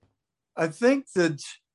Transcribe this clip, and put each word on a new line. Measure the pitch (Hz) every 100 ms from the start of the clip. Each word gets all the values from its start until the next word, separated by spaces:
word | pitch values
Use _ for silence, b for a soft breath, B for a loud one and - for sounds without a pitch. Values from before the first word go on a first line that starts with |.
| _ _ _ _ _ -
I | 165
think | - 240 277 -
that | 190 170 147 - - _